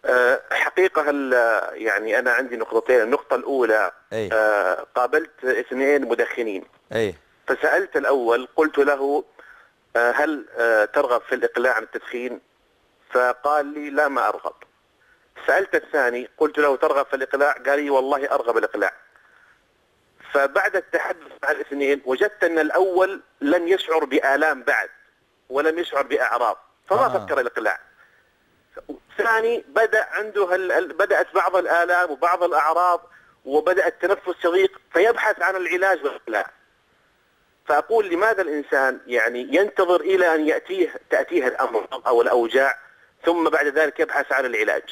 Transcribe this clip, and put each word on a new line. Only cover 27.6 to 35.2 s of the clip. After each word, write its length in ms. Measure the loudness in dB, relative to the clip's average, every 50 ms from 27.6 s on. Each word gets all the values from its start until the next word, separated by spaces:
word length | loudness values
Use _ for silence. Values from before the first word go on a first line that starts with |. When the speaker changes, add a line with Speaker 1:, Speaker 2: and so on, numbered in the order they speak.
| -2 -2 -4 -4 -8 _ _ _ -20 _ _ _ _ _ _ _ _ _ _ _ _ _ _ -20 -16 -16
Speaker 1:
الثاني 720 | -16 -16 _ _ -6 -4 0 0 0 2 2 0 -2 -2 -6 -4
بدأ 380 | 0 0 2 2 2 0 0 -2
عنده 440 | -6 -8 -8 -4 -2 -2 0 0 0
ال-، 180 | -2 0 0
ال-، 200 | 0 0 -2 -2
بدأت 420 | -2 -2 0 2 2 0 0 0 0
بعض 220 | 0 0 2 0
الآلام 540 | 0 0 2 0 0 2 2 2 0 0 -2
وبعض 320 | -2 -2 0 0 0 2
الأعراض 680 | 0 0 2 2 2 2 2 2 2 2 0 0 -4 -12 -20 -20 _ _ _ _ _
وبدأ 420 | -2 -2 0 2 2 0 2 0
التنفس 580 | 0 -2 _ -2 -2 -2 -2 -2 -8 -8 -2 -2
يضيق، 360 | 0 2 2 2 0 -2 -6 _ _
فيبحث 500 | 0 2 2 2 2 2